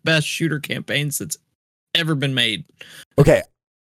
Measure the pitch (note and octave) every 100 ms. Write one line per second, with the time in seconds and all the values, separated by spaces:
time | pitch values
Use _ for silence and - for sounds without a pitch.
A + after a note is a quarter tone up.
0 | D#3+ D#3+ D3+ - D#3+ D3+ - - - A#2+
1 | D3 - - - _ _ _ _ _ E3
2 | D#3+ D3+ C#3 C3 A#2 G2 - _ - -
3 | - - D3 A#2+ - _ _ _ _